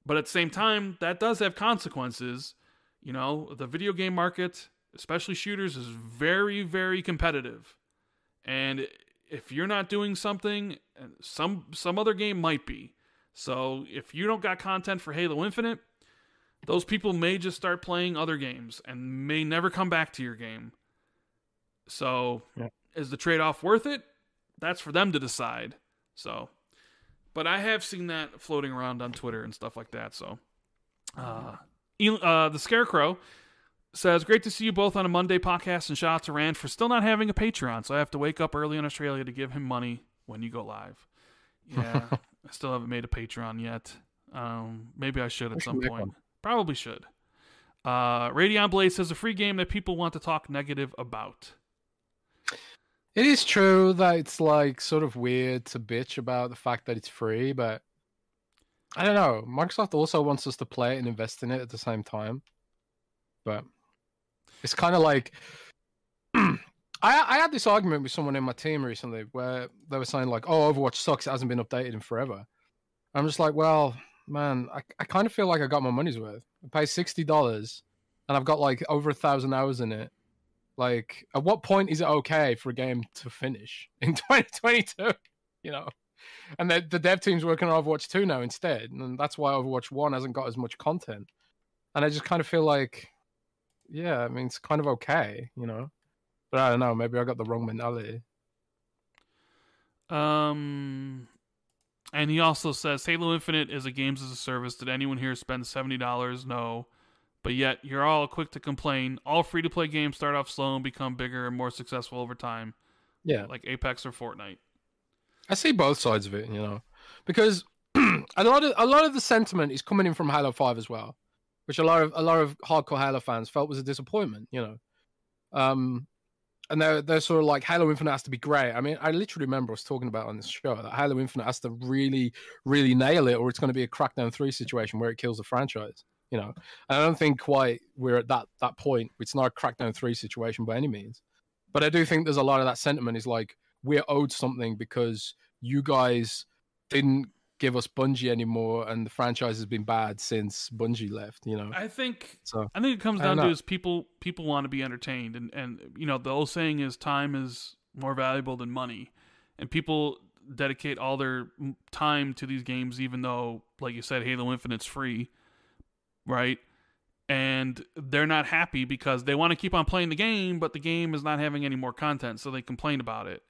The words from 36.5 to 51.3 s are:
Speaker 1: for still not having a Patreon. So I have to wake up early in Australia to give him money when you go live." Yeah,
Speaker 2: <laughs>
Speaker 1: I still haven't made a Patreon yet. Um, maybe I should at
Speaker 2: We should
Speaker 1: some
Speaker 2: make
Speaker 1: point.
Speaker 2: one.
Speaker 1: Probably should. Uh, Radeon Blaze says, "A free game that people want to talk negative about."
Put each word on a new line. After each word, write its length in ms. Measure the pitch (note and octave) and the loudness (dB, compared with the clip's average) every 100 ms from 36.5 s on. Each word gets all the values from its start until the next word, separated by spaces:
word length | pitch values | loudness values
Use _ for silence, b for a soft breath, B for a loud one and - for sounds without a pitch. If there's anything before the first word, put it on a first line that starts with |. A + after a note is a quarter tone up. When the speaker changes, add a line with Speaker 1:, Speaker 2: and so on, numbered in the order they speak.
| D3+ | -2
Speaker 1:
for 120 | C#3+ | -6
still 200 | - A#3 | -2 2
not 140 | A#3+ | 4
having 260 | G#3+ G#3+ G#3+ | 4 4 2
a 40 | |
Patreon. 500 | - G#3+ - B2+ A2+ | 2 0 0 -4 -4
So 100 | - | -2
I 40 | C#3+ | 0
have 120 | D3 | 0
to 60 | C#3+ | 0
wake 220 | D3 D#3 | -2 0
up 140 | D#3+ | -2
early 220 | D3 D3+ D3+ | -2 -2 -2
in 60 | |
Australia 400 | D3 - D3 C3+ | -4 -4 -4 -4
to 80 | B2+ | -6
give 200 | B2 C3 | -8 -8
him 100 | C#3 | -6
money 400 | C3 B2 B2 A#2+ _ _ - | -4 -4 -4 -8 _ _ -16
when 160 | G#2+ | -10
you 80 | A#2 | -8
go 140 | A#2 | -8
live." 420 | G#2+ G#2 F#2+ - _ b b b b b - | -10 -12 -16 -20 _ b b b b b -8
Yeah, 420 | C3 A#2 A#2+ A#2 | -6 -2 -2 -2
Speaker 2:
<laughs> 40 | |
Speaker 1:
I 380 | A#2+ _ _ - | -8 _ _ -20
still 220 | - C3+ | -10 -6
haven't 160 | B2+ A#2 | -6 -4
made 160 | B2 | -6
a 40 | A#2+ | -4
Patreon 520 | - A2+ A#2 A2+ A2+ | -6 -6 -10 -10 -8
yet. 340 | A#2 A2+ - - _ _ _ | -8 -10 -12 -20 _ _ _
Um, 600 | C3 A#2 A#2 A2+ A2+ A2+ - | -10 -8 -8 -10 -12 -16 -8
maybe 240 | C3+ C3 | -4 -2
I 80 | A#2+ | -4
should 240 | - A#2 | -4 -6
at 40 | A2+ | -6
Speaker 2:
We 40 | |
should 100 | B2 | -4
Speaker 1:
some 80 | C3 | -2
Speaker 2:
make 80 | B2 | -2
Speaker 1:
point. 100 | A2+ G2 | -4 -8
Speaker 2:
one. 80 | - _ _ | -10 _ _
Speaker 1:
Probably 320 | - A#3 F3 | -2 0 0
should. 300 | C3+ - - - _ b b b b b b | -4 -8 -12 -16 _ b b b b b b
Uh, 460 | - B2 A#2+ A#2+ A#2+ | -2 0 2 2 0
Radeon 400 | D3 G3 G#3+ G3+ | 2 4 4 4
Blaze 240 | F#3+ F#3+ F#3 | 4 4 2
says, 140 | E3 | -4
"A 40 | |
free 200 | D#3+ A3+ | -2 -4
game 220 | G3 G3+ F#3+ | 0 0 0
that 120 | F3+ | -2
people 280 | G#3 F#3 E3+ | -4 -4 -2
want 160 | E3+ | -2
to 40 | D#3 | -4
talk 280 | - D#3 - | -4 -4 -4
negative 460 | C#3+ C#3+ C#3 C3+ - | -8 -6 -6 -6 -8
about." 540 | A#2+ G#2+ G2+ | -12 -10 -12